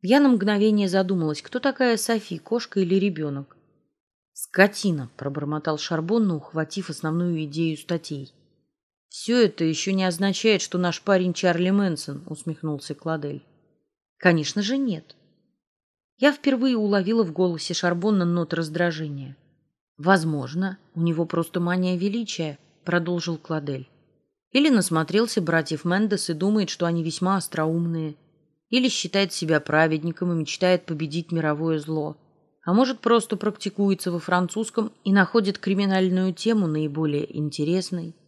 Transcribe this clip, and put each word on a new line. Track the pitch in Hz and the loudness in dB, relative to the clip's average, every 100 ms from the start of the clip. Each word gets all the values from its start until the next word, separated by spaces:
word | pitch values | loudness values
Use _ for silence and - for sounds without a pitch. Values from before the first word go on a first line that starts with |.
Я | 185 277 | 4 6
на | 285 | 6
мгновение | 240 202 208 214 208 196 | 4 2 4 4 4 2
задумалась, | 190 185 190 156 147 | 2 2 0 0 -4
кто | - 247 | -6 -2
такая | 277 269 254 226 | -2 0 2 2
Софи, | - 226 214 170 | 0 -2 -2 -12
кошка | - 233 - 202 | -4 -4 -2 -2
или | 180 | 2
ребенок. | 190 202 156 151 139 139 _ _ _ _ _ _ _ _ | 4 2 -2 -6 -6 -10 _ _ _ _ _ _ _ _
«Скотина», | - - - 196 - 202 156 120 - | -16 -6 4 4 4 -2 -2 -6 -10
пробормотал | 139 143 147 151 156 151 | -8 -6 -4 -4 -2 -4
Шарбонна, | - 165 165 226 208 160 | -2 -4 0 2 2 0
ухватив | - 160 156 - 175 | -4 -6 -4 -6 -8
основную | 156 160 165 175 165 156 | -6 -4 -2 0 -2 -4
идею | 147 165 156 | -2 -2 -2
статей. | - 170 - 147 135 _ _ _ _ _ _ _ _ | -4 -6 -4 -10 -12 _ _ _ _ _ _ _ _
«Все | - - 247 | -14 0 4
это | 220 - | 4 2
еще | 160 156 - | -2 0 -2
не | 190 | 0
означает, | 185 170 196 185 226 202 | 0 0 -2 2 2 2
что | - 180 | 0 -2
наш | 175 165 | -2 -2
парень | - 196 185 | 2 2 2
Чарли | 170 185 170 180 | 0 0 2 2
Мэнсон», | 196 196 151 - 139 160 | 2 2 -2 -6 -12 -10
усмехнулся | 151 - 156 160 143 - | -10 -8 -8 -6 -6 -8
Кладель. | 143 165 160 147 139 _ _ _ _ _ _ _ _ | -8 -6 -6 -6 -10 _ _ _ _ _ _ _ _
«Конечно | 180 170 151 - | 4 4 0 -4
же | 202 269 | -2 -2
нет». | 269 160 - - _ _ _ _ _ _ _ _ _ _ | -2 -4 -8 -20 _ _ _ _ _ _ _ _ _ _
Я | 277 | 2
впервые | 285 285 269 262 240 | 4 0 2 2 2
уловила | 208 202 185 226 | 2 2 2 2
в | 190 | 2
голосе | 156 185 165 - | 2 0 0 -6
Шарбонна | 170 180 175 202 202 175 | -2 0 0 2 2 2
нот | 175 165 | 0 0
раздражения. | 165 160 160 175 156 156 143 131 139 _ _ _ _ _ _ | -2 -4 0 0 0 -8 -8 -12 -16 _ _ _ _ _ _
«Возможно, | 156 190 160 147 127 160 190 - _ | 4 4 4 -2 -4 -4 -4 -6 _
у | - | -2
него | 165 160 165 | 0 0 0
просто | 165 165 180 | -2 -2 -2
мания | 175 180 180 180 | -2 0 0 0
величия», | 196 220 220 - 160 143 _ _ | -2 -2 -6 -6 -6 -8 _ _
продолжил | - 175 170 175 170 160 | -2 -2 0 -4 -4 -8
Кладель. | - 156 143 135 131 _ _ _ _ _ _ | -6 -6 -4 -8 -10 _ _ _ _ _ _
«Или | 262 302 | 2 4
насмотрелся | 240 175 160 156 202 226 - | 4 4 0 2 0 0 0
братьев | 165 165 151 151 175 | 0 0 0 -4 0
Мендес | 185 214 196 - | 0 0 -2 -2
и | |
думает, | 156 185 214 190 | -2 0 0 0
что | - 170 | -2 0
они | 170 | 0
весьма | 165 156 180 190 | -2 -2 0 0
остроумные. | - 151 160 165 170 165 156 147 _ _ _ _ _ | -2 -2 0 0 -2 -2 -6 -8 _ _ _ _ _
Или | 240 254 | 0 0
считает | - 180 196 196 | -2 -2 0 0
себя | - 156 156 | -2 0 0
праведником | 151 151 160 156 165 160 175 | 2 2 4 2 -4 -4 -2
и | 170 | -2
мечтает | 151 - 185 180 - | -4 0 2 2 0
победить | 156 156 156 165 | -6 -4 -6 -4
мировое | 165 156 147 165 160 | -2 0 0 -2 -2
зло. | 151 156 151 151 _ _ _ _ - | -2 -4 -4 -10 _ _ _ _ 0
А | |
может, | 196 254 247 | 2 2 0
просто | 233 233 214 196 | 2 2 2 -4
практикуется | 139 - 202 - 202 190 - | -4 -4 -8 0 0 0 -2
во | 175 | -6
французском | 165 180 180 - 220 - 220 _ - | 0 0 0 -4 -4 -4 -4 _ 2
и | |
находит | 202 185 233 196 196 | 4 4 2 0 -4
криминальную | - 196 202 190 185 185 190 | -2 0 2 2 2 2 0
тему | 175 220 226 175 | -2 0 0 0
наиболее | 151 156 143 156 147 - - | -2 -4 -2 -2 -2 -4 -4
интересной. | 151 143 147 185 180 180 165 - | -6 -2 0 0 -2 -8 -8 -14